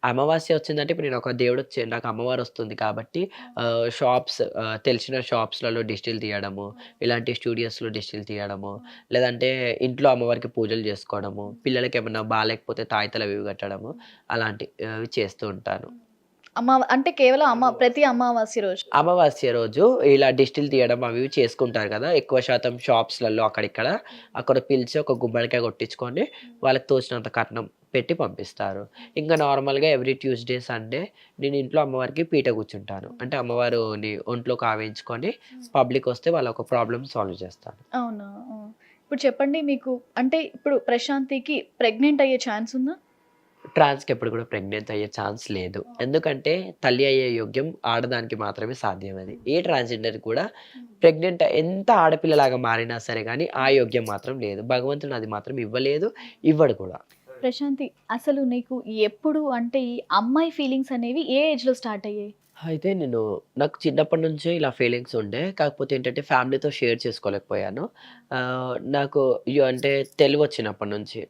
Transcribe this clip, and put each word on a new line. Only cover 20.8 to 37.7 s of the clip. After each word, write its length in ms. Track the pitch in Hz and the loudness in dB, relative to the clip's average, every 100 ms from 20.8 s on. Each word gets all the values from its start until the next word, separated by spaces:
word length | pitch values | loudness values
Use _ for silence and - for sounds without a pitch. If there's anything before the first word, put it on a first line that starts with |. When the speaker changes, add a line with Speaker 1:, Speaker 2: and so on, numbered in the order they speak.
| 120 120 | 4 2
Speaker 1:
అవి 160 | 123 117 | 0 -2
ఇవి 220 | 131 - | -2 2
చేసుకుంటారు 480 | 117 - 127 113 104 | 2 2 0 0 -2
కదా, 220 | 107 143 | -2 2
ఎక్కువ 280 | 170 - 127 | 0 4 0
శాతం 380 | 123 123 123 120 | 2 2 0 -4
షాప్స్‌లలో 680 | - 117 113 - 117 110 | 2 2 2 -2 0 2
అక్కడిక్కడ, 560 | 110 107 107 - 117 202 - 247 - - | 2 0 -4 -2 -2 -2 -6 -20 -12 -8
అక్కడ 220 | 123 131 | 2 2
పిలిచి 420 | 127 135 120 156 | 4 0 2 -2
ఒక 120 | 151 | 0
గుమ్మడికాయ 500 | 123 123 117 117 123 | 0 0 0 0 0
కొట్టించుకొని 680 | 117 - 113 - 123 135 277 - 247 - | 0 -4 -8 -6 -6 -4 -4 -6 -20 -2
వాళ్ళకి 220 | 135 131 - | 2 2 2
తోచినంత 440 | 135 123 123 110 - | 0 0 -6 -4 -4
కట్నం 340 | 113 110 107 _ _ | -4 -4 -10 _ _
పెట్టి 200 | - 117 | -4 -2
పంపిస్తారు. 720 | 170 120 95 98 - 101 98 101 - - - | -2 -4 -6 -14 -6 -6 -6 -12 -18 -10 -8
ఇంకా 180 | 151 160 | 0 2
నార్మల్గా 600 | 143 139 139 135 156 139 | 2 2 0 2 2 2
every 200 | 127 131 135 | 0 -2 -2
Tuesday, 340 | 120 117 127 | -4 -4 -6
Sunday 460 | 123 117 110 131 190 _ _ - | -6 -8 -6 -8 -8 _ _ -6
నేను 160 | 139 143 | -4 -2
ఇంట్లో 260 | 127 151 | 0 0
అమ్మవారికి 420 | 143 127 127 139 | 0 -2 -4 -4
పీట 260 | 165 156 135 | 0 2 2
కూర్చుంటాను. 680 | 110 107 104 98 98 95 - | -2 -4 -12 -12 -12 -12 -12
అంటే 160 | 123 139 | -6 -6
అమ్మవారిని 840 | 120 120 120 117 110 107 107 104 - | -4 0 0 0 -2 -4 -6 -8 -6
ఒంట్లో 280 | 120 120 123 | -6 -4 -2
కావించుకొని 800 | 117 110 110 107 - 120 156 277 - 254 - 143 | -2 -2 -6 -10 -10 -6 -6 -8 -14 -20 -4 0
పబ్లిక్ 320 | 127 127 131 | 2 2 0
వస్తే 220 | 120 - | -2 0
వాళ్ళ 200 | 170 123 | 0 -2
ఒక 120 | 117 | -6
ప్రాబ్లమ్ 440 | 123 123 113 117 131 | -2 0 0 -4 -6
సాల్వ్ 380 | 120 98 87 | -4 -4 -6
చేస్తాను. 540 | 92 - - | -12 -16 -20